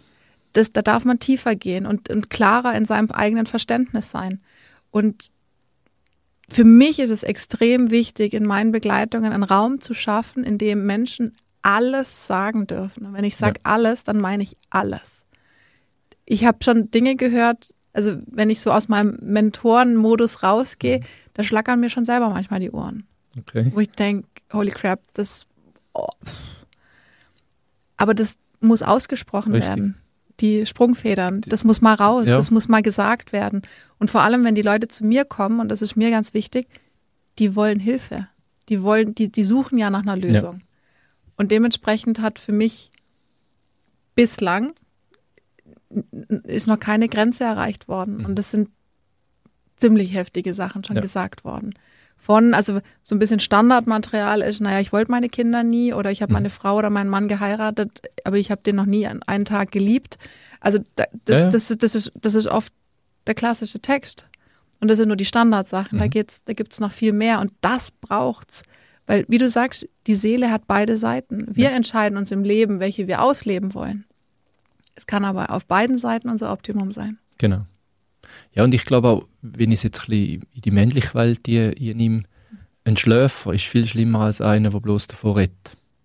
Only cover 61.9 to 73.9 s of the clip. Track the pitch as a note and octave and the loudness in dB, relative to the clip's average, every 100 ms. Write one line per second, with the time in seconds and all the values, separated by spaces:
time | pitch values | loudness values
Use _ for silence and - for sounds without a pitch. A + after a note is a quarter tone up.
61.9 | A3 - - A3 G#3+ G#3+ A3 - _ _ | 0 -6 -6 0 0 0 -2 -4 _ _
62.9 | _ _ _ - A3 A#3 A#3 G#3+ A3 - | _ _ _ -8 -4 -2 -2 -6 -8 -4
63.9 | C#4 - - - _ _ _ _ - G#3+ | -4 -4 -14 -14 _ _ _ _ -4 2
64.9 | A3 G#3+ G3 G3 A#3 A#3 G#3 F#3+ F#3 G3 | 2 2 0 0 2 4 2 0 -6 -4
65.9 | G#3 G#3 G#3+ G3+ - - G#3+ G#3+ - G#3 | -2 0 -2 -4 -10 -10 -8 -8 -6 -6
66.9 | - A3 G#3 A3+ A3+ G3+ - F#3+ B3+ - | -2 0 0 0 0 -2 -2 -2 -2 -4
67.9 | _ - G3+ B3+ A3+ - - - _ _ | _ -6 -4 -4 -6 -10 -12 -12 _ _
68.9 | _ - G#3 - A#3 B3+ A#3 B3+ - - | _ -2 -2 2 2 2 0 -2 -6 -12
69.9 | _ - G#3 G#3+ A#3+ B3 A3 - G3+ G#3+ | _ -4 -2 0 0 0 -2 -2 0 0
70.9 | A3 A3+ B3 - G#3 A3 G3+ C4+ C4 A3+ | 0 -2 -4 -6 -10 -6 0 2 2 -2
71.9 | A3+ G#3 G3+ G3 G3 G3 G#3+ A3 G3 F#3+ | 0 -2 -2 -4 -2 0 2 2 0 -4
72.9 | G#3 F#3+ D#3+ B3+ C#4 G#3+ F#3 F#3+ F#3+ - | -4 -4 0 0 0 -2 -4 -4 -8 -8